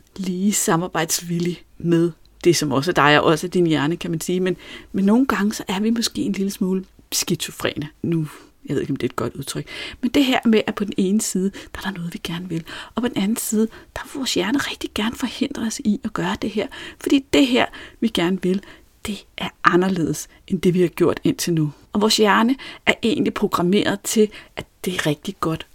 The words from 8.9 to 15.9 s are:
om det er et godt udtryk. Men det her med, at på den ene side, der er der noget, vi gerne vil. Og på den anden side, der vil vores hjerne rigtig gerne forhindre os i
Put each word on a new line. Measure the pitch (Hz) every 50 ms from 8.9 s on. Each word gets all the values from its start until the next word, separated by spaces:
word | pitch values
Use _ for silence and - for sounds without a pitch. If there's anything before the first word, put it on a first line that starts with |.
om | 139
det | - -
er | 127
et | -
godt | - 127 117 -
udtryk. | - 135 - - 147 147 - - - - - - -
Men | - 240
det | - 294 269
her | 254 254 - -
med, | 233 220 214 -
at | - 214
på | - 208
den | 196 -
ene | - 190 185 202 214
side, | - - - 185 185 196 - - - - -
der | -
er |
der | - 196
noget, | 196 175 170 175 -
vi | - -
gerne | - 165 170 180 185
vil. | 165 160 - - - - - - -
Og | 220
på | 247
den | - -
anden | - 196 202 233
side, | - - - 226 214 226 226 - - - - _
der | - -
vil | - - 285
vores | 262 - -
hjerne | 180 180 202 285
rigtig | 285 - - - - - - -
gerne | - 214 233 -
forhindre | - 262 220 - - 233 - - 233 226
os | 220 - - -
i | 208